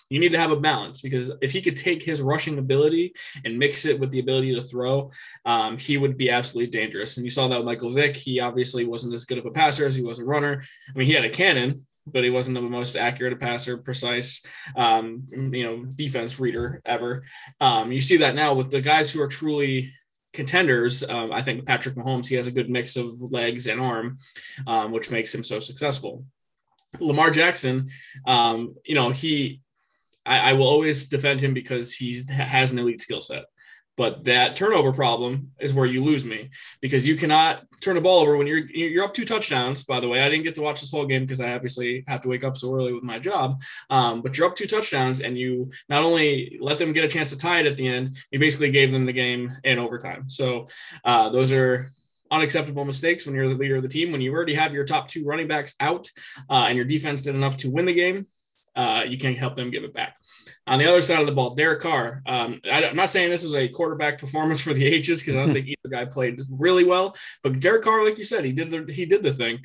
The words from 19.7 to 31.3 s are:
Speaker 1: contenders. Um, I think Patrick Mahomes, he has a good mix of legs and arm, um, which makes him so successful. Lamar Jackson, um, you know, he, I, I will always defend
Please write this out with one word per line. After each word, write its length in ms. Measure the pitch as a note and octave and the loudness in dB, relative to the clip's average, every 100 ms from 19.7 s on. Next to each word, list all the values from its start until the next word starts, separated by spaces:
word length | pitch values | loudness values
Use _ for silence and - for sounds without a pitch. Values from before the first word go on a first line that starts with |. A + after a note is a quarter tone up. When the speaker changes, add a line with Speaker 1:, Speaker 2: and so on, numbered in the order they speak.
| C3 B2+ - _ _ _ | -2 -4 -14 _ _ _
Speaker 1:
contenders. 680 | - C#3 F3+ E3 B2 A#2+ C3 C3 | -8 0 2 4 4 2 0 -4
Um, 240 | A#2+ A2+ | -4 -4
I 100 | B2 | -4
think 240 | C3+ B2 C3 | -4 -6 -2
Patrick 300 | B2+ C3 B2+ | -2 -2 -6
Mahomes, 320 | B2+ B2+ B2 | -4 -2 0
he 80 | B2+ | -2
has 120 | B2 | 0
a 40 | |
good 180 | B2 A#2+ | -2 -2
mix 280 | B2 B2 B2+ | -4 -2 -4
of 240 | A#2+ A#2+ | -6 -10
legs 460 | B2 B2 A#2+ A#2+ G#2+ | -6 -2 -2 -2 -4
and 120 | A2+ | -2
arm, 380 | C3 A2+ A#2+ C3+ - - - - B2+ | -2 -4 -6 -10 -18 -20 -18 -12 -2
um, 240 | A2+ G#2+ | -2 0
which 180 | A2+ - | -4 -4
makes 220 | A2+ A2 | -4 -2
him 120 | - - | -6 -6
so 160 | G#2+ | -6
successful. 640 | - - D3 C3 G#2 - - _ _ _ _ _ _ - | -8 -4 -4 -4 -6 -12 -18 _ _ _ _ _ _ -4
Lamar 320 | D#3+ D3 D#3+ | 0 4 4
Jackson, 580 | D3+ F3 E3+ C3 C3 C3 - - C3+ C3 | 6 2 2 0 -2 -4 -10 -20 -8 2
um, 500 | B2 A#2+ A2+ A#2 - | 4 4 2 -6 -10
you 120 | - D3 | -2 0
know, 160 | B2 | 0
he, 500 | C3 D#3+ D3 C3+ - _ _ _ _ _ _ - | -2 -2 -2 -2 -8 _ _ _ _ _ _ 0
I, 240 | B2+ C3 | 2 6
I 40 | |
will 140 | C3+ C3 | 6 6
always 400 | D3+ D#3 C#3 - | 6 4 0 -2
defend 320 | C3+ C#3 | 0 0